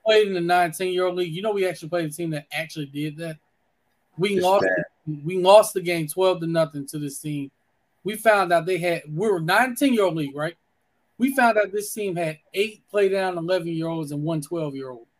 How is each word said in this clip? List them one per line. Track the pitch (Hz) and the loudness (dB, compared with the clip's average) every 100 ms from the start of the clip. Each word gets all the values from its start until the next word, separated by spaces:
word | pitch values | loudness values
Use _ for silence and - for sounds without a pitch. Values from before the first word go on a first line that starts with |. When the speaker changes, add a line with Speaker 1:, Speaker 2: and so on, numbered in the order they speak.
| 220 | 2
Speaker 1:
played | 214 208 | 4 4
in | |
the | 185 | 0
nine, | 170 180 175 | 2 2 2
ten-year-old | 156 185 180 180 180 | -2 -4 -2 -2 -2
league. | 180 | -4
You | 165 | -4
know, | 214 | -4
we | 202 185 | -2 -2
actually | 165 156 | -4 -6
played | 175 160 | -4 -4
a | |
team | 151 170 | -6 -6
that | 151 - | -6 -8
actually | 147 160 160 139 | -8 -8 -10 -10
did | 143 151 151 | -6 -8 -8
that. | 165 156 _ _ _ _ _ _ _ - | -12 -12 _ _ _ _ _ _ _ -4
We | 196 196 | -2 2
Speaker 2:
It's | |
Speaker 1:
lost, | 180 196 190 | 4 4 2
Speaker 2:
bad. | - - _ - 147 151 | -2 -6 _ -10 -8 -4
Speaker 1:
we | 185 | 2
lost | 185 208 - | 8 8 8
the | 190 | 0
game | 175 170 151 | -2 -2 -2
twelve | 185 185 175 | 0 2 2
to | 165 | 0
nothing | 165 156 147 139 | 0 0 -4 -10
to | 156 | -8
this | 147 139 | -8 -8
team. | 151 147 139 _ _ _ _ _ | -8 -8 -8 _ _ _ _ _
We | 185 214 | -8 -2
found | 226 208 180 | 2 4 4
out | 170 160 | 2 0
they | 180 | -2
had, | 175 165 151 | -2 -2 -4
we | 156 220 | -2 0
were | 180 | 0
nine, | 160 202 254 240 | 2 2 2 2
ten-year-old | 285 226 185 160 | 2 4 2 0
league, | 139 139 | -4 -4
right? | 156 - _ _ _ _ _ - | -6 -8 _ _ _ _ _ -4
We | 254 269 | -2 4
found | 240 214 | 4 4
out | 196 | 0
this | 202 202 | -2 -6
team | 220 202 170 | -6 -4 -2
had | 160 156 _ | -4 -6 _
eight | 185 214 214 _ | -4 -4 -6 _
play | 208 196 | 0 2
down | 196 190 180 | 2 -2 -2
eleven-year-olds | 165 185 170 160 165 165 151 | -2 -2 -2 -4 -4 -4 -6
and | 147 | -4
one | 151 165 | -2 -4
twelve-year-old. | 147 170 151 135 131 120 117 | -4 -6 -6 -6 -10 -14 -20